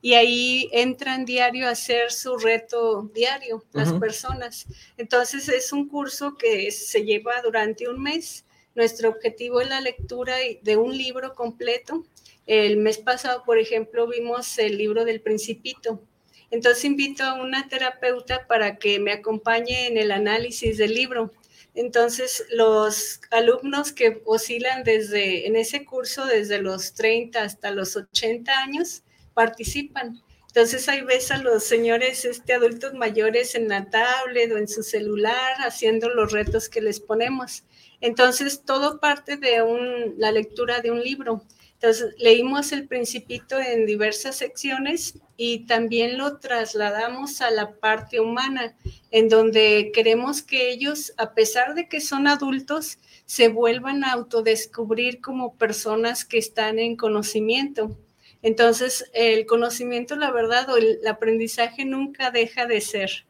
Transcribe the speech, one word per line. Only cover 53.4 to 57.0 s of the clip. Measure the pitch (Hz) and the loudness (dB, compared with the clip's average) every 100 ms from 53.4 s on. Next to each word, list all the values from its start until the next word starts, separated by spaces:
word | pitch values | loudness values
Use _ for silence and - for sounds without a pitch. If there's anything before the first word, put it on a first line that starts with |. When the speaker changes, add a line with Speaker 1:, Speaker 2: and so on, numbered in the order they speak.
| 233 | 6
Speaker 1:
vuelvan | 220 233 247 262 277 | 6 2 2 -2 -2
a | 269 | 0
autodescubrir | 247 240 233 226 220 - - 220 220 247 247 | -2 -2 0 2 0 -2 -8 -4 0 -2 -4
como | - 262 247 | -8 -6 -8
personas | - 220 208 226 214 233 254 - | -2 -2 -2 -2 0 0 -2 -2
que | 233 | -2
están | 220 - 214 220 | -2 -2 -2 0
en | 233 | -2
conocimiento. | 226 | 0